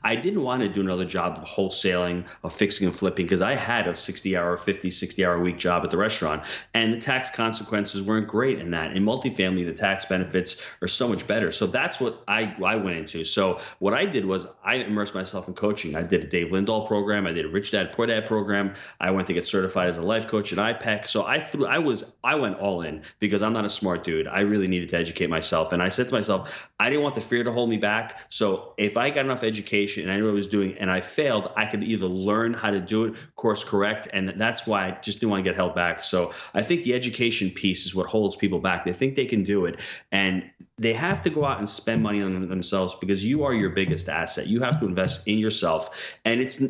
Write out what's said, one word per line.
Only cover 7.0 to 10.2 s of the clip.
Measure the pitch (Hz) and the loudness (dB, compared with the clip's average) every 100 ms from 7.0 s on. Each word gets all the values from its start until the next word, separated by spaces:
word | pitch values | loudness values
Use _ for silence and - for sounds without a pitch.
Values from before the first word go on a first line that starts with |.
| 123 131 127 | 0 -2 -2
consequences | - 113 110 104 107 98 98 | 0 0 0 -2 -2 0 -4
weren't | 98 110 104 | 0 0 2
great | 107 131 - | 0 2 0
in | 85 | -2
that. | 85 80 95 | -4 -2 2
In | |
multifamily, | 104 131 135 - 92 92 87 | 2 2 -2 0 2 2 -2
the | |
tax | - 98 95 - | 0 0 0 0
benefits | 92 | -2